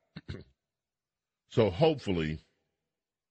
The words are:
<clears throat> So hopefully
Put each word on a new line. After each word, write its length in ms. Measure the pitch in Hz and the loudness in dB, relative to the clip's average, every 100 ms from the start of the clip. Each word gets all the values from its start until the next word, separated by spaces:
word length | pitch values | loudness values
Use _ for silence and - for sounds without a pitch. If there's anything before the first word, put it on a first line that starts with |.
| _ - - | _ -20 -16
<clears throat> 80 | 98 - _ _ _ _ _ _ _ _ _ _ | -16 -18 _ _ _ _ _ _ _ _ _ _
So 160 | - 104 | 2 2
hopefully 720 | 85 160 143 - 87 78 78 - _ _ _ _ _ _ _ _ | 4 2 2 -2 -2 -2 -6 -12 _ _ _ _ _ _ _ _